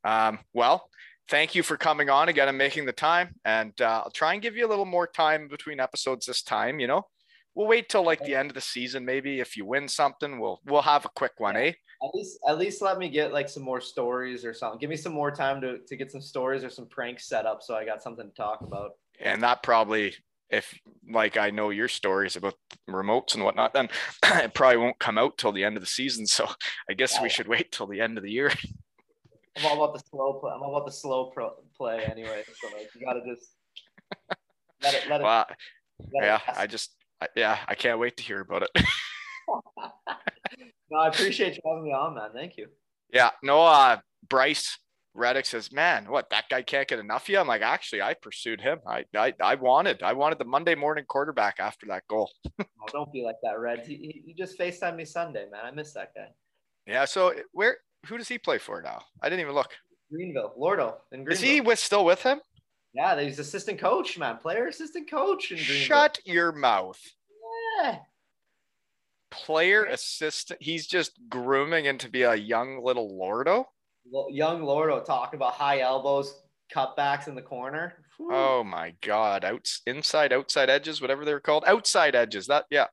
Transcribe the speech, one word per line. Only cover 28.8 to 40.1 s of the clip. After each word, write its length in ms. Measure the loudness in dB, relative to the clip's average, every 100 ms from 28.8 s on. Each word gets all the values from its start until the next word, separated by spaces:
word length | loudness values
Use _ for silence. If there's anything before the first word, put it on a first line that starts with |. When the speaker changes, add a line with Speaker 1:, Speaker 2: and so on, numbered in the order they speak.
| -20 _ _ _ _ _ _ -2
Speaker 2:
I'm 100 | 0
all 160 | 2
about 120 | 0
the 100 | -2 -12
slow 260 | -4 -2
play. 180 | -2 -8
I'm 80 | -6
all 140 | -4 -4
about 100 | -4
the 60 |
slow 380 | -10 -4 -4 -4
pro-, 240 | -6 -8 -10 _ _
play 280 | -6 -4
anyway. 400 | -6 -6 -8 -10 -10 -14
So, 80 | -14 -14
like, 180 | -16
you 100 | -12
gotta 180 | -6 -6 -6
just 300 | -14 _ _ _ -20 _ _ _ -20 _ -10 _ _ _ _
let 100 | 0
it, 140 | 2 0
let 120 | 0
it, 40 |
Speaker 1:
Well, 220 | 4 4 2 -6 -20 _ _ -20
Speaker 2:
let 240 | -6 0
it 40 | 4
Speaker 1:
yeah, 120 | 2
Speaker 2:
pass. 180 | 0 -4
Speaker 1:
I 120 | -4
just, 260 | -6 -10 _ _ _
I, 60 | -6
yeah, 240 | 0 2 0 -2
I 80 |
can't 240 | 0 0 2
wait 180 | -2 -4
to 40 |
hear 160 | -8 -8
about 220 | -4 -2
it. 80 | 2 2
<laughs> 80 | 2 0 -6 -14 -16 -12 -6
Speaker 2:
<laughs> 400 | -6 -8 -16 -16 -12 -12